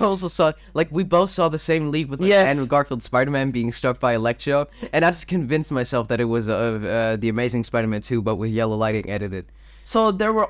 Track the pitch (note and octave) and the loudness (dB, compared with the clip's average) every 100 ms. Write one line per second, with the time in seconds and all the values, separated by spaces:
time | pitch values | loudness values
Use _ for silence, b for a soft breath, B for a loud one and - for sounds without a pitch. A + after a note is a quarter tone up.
0 | G#3+ F#3+ F3+ - D#3 - b - D3 D#3+ | 0 0 -4 2 2 0 b -2 0 0
1 | F#3+ F3 F#3+ - E3 D#3 - D#3+ D3+ D3+ | 2 2 2 2 0 0 -2 0 0 -2
2 | C3+ C#3 F#3+ G3+ D#3+ C#3+ B2+ C#3+ C#3 B2 | -4 -2 4 6 6 2 2 0 0 -6
3 | - B2+ C3+ C#3 C3+ A#2+ A#2 - C3 B2 | -2 0 2 0 -2 -2 -4 -2 -2 0
4 | B2+ A#2 A#2 A#2+ C#3+ C#3+ D3 B B D3+ | 0 2 0 -2 0 0 -2 B B 2
5 | E3+ E3+ - F3+ B2+ D#3 D3+ C3+ B2 B2+ | 2 2 -4 -2 0 -2 -2 -4 0 -2
6 | A2 A#2 A#2 A#2 A2 G#2 A#2 A2 G2+ A2+ | 0 0 0 0 0 0 0 -2 -2 0
7 | A2+ A2 A2+ A2 B2 A#2+ A2+ A#2 A2 G#2+ | 0 0 -2 0 0 -2 -2 -2 0 -4
8 | - A#2 G#2+ G2 A2+ A2 A2+ G#2+ A2 A2 | -2 -2 -2 -2 -2 0 0 0 0 -2
9 | G2 G2+ G2+ F#2+ - b b b - A3+ | -4 -6 -6 -8 -12 b b b -4 2
10 | A3 F#3+ G#3+ A3 | 2 2 0 0